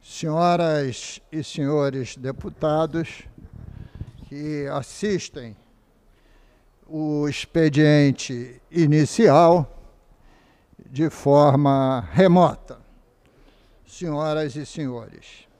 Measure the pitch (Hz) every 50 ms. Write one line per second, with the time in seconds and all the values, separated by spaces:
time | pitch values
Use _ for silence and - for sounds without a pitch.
0 | _ - - - - 156 156 165 175 175 175 175 170 165 156 147 143 131 113 -
1 | - - - - _ _ - 160 151 - - - 143 139 151 147 143 139 131 135
2 | 123 107 - 143 123 131 135 - - 208 - - 165 156 151 156 160 156 143 165
3 | 165 - - - - - - - - - - - - - - - - - _ -
4 | - - _ - - - 139 143 147 151 151 147 143 139 143 143 123 - - -
5 | - 214 202 175 - - - 151 123 117 104 _ _ _ _ _ _ _ _ _
6 | _ _ _ _ _ _ _ _ _ _ _ _ _ _ _ _ _ _ 160 156
7 | 156 151 151 147 147 147 139 - - _ _ 170 160 156 139 147 156 151 151 147
8 | 143 139 127 - - - 131 120 120 127 123 - _ _ 156 175 165 147 147 156
9 | 147 - - - 226 180 135 156 170 165 170 180 139 - - - - - _ _
10 | _ _ _ _ _ _ _ _ _ _ _ _ _ _ _ - - - 131 131
11 | 160 151 - - - 143 143 147 147 147 135 143 147 139 139 135 135 131 131 123
12 | 113 - - - 190 185 175 180 175 143 110 - - - 120 113 - _ _ _
13 | _ _ _ _ _ _ _ _ _ _ _ _ _ _ _ _ _ _ - -
14 | 180 170 147 147 156 156 151 156 156 147 117 147 143 - - 170 151 131 123 117
15 | 110 - 50 50 _ - - - _ _ _